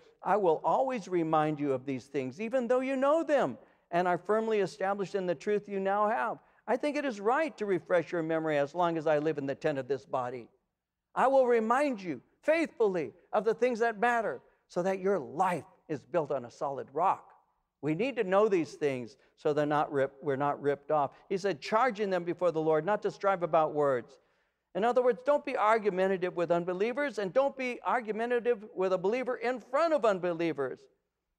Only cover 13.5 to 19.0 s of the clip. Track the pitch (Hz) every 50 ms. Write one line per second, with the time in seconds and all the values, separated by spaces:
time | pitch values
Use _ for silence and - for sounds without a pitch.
13.5 | 214 - 240 254 247 208 233 233 220 196 208 240 240 233 214 180 135 117 - _
14.5 | _ _ _ _ - 180 175 190 190 196 180 196 202 175 131 117 123 156 185 185
15.5 | 180 143 120 - - _ _ - 160 120 113 - 147 175 151 - 151 131 120 120
16.5 | - - 160 143 139 127 113 110 131 151 175 190 143 - - - - _ _ _
17.5 | _ _ _ _ _ _ - 151 156 165 226 277 240 233 214 180 185 196 214 220
18.5 | 202 175 151 - - - 156 143 135 127